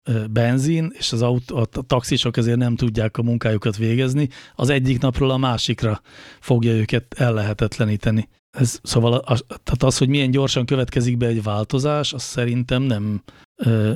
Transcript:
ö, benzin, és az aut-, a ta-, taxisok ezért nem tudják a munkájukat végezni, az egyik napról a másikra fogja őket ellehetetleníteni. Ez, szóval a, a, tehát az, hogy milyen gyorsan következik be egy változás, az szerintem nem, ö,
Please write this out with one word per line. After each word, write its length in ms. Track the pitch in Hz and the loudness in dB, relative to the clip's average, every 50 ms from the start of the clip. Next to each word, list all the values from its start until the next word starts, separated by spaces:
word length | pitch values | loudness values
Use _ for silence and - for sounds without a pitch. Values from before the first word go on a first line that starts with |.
| _ - | _ -2
ö, 180 | 117 113 107 | -2 -2 -2
benzin, 640 | 110 110 117 117 120 123 131 131 151 165 165 160 160 - - | 0 0 2 2 4 2 2 2 2 0 0 -2 -4 -4 -6
és 140 | - - - | -6 -4 -2
az 100 | 113 120 | 0 0
aut-, 280 | 120 123 123 123 - | 2 0 0 -2 -4
a 140 | - 123 113 | -2 -2 -2
ta-, 180 | - - - 127 | -2 -4 -8 -4
taxisok 540 | - 139 127 - - 139 127 - 127 113 | -2 -2 -2 0 0 -2 0 0 0 0
ezért 220 | - 117 117 120 120 | 0 0 2 2 2
nem 180 | 123 123 117 | 0 0 0
tudják 400 | 107 127 120 107 113 110 110 - | 0 -2 -2 0 0 -2 -2 -2
a 60 | - 117 | -2 -2
munkájukat 540 | 117 120 117 - 117 110 104 - 117 104 | 0 0 0 0 0 0 0 0 -2 -2
végezni, 520 | 104 113 113 117 123 131 127 131 147 147 139 - - - - - | 0 0 0 2 2 0 0 0 0 0 -2 -4 -10 -20 -16 -6
az 140 | - - 127 | -2 0 2
egyik 320 | 143 135 127 131 135 120 | 2 2 2 2 0 2
napról 300 | - 131 123 - 139 131 | 0 0 0 0 0 0
a 60 | 131 | 2
másikra 640 | 131 135 127 120 110 - - 117 - - 113 107 - - - - - - - - - | 0 0 0 0 -2 -2 -2 -2 -2 0 -2 -2 -2 -6 -14 -20 -20 -20 -20 -20 -14
fogja 320 | - - 131 120 113 117 113 | -2 0 2 2 4 2 2
őket 420 | 110 110 - - 117 - - - - | 2 2 0 0 -2 -2 -4 -4 -2
ellehetetleníteni. 1120 | 135 120 113 107 101 104 107 - 117 104 - - 117 107 107 101 - 120 110 110 107 - _ _ _ _ | 0 0 2 0 -2 -2 -2 -2 -2 -2 -2 -2 -2 0 0 0 0 0 0 0 -2 -4 _ _ _ _
Ez, 280 | - - 131 117 - - - | -2 0 0 0 0 -4 -8
szóval 300 | - - 120 113 117 120 | -2 0 2 4 4 2
a, 200 | 131 - - 127 | 0 0 0 -2
a, 40 | 117 - | -2 -2
tehát 360 | - - - - - - 123 - | -6 -14 -8 -4 -4 0 2 2
az, 160 | 131 127 - | 2 2 2
hogy 100 | 139 127 | 2 2
milyen 220 | 139 143 139 127 | 2 2 2 2
gyorsan 360 | 127 139 135 135 - 143 123 | 2 2 2 2 0 -2 0
következik 500 | 120 147 131 123 - - 135 120 123 123 | 0 0 0 0 0 0 0 0 2 0
be 100 | 120 120 | 0 0
egy 160 | 117 117 113 104 | 0 0 0 -2
változás, 720 | 107 104 104 107 - - 131 131 147 147 147 147 - - | -2 -2 -2 -2 -2 -2 -2 0 0 -2 -2 -2 -4 -6
az 100 | 131 - | -8 -10
szerintem 600 | - - 127 120 120 120 123 123 127 131 127 135 | -6 -4 -2 -2 0 0 -2 0 0 0 0 2
nem, 400 | 135 120 104 104 107 104 101 - - - - - _ _ - - | 0 0 0 -2 -2 -4 -4 -6 -12 -20 -20 -20 _ _ -2 0
ö, 300 | 120 113 110 107 107 113 | 2 2 4 2 2 0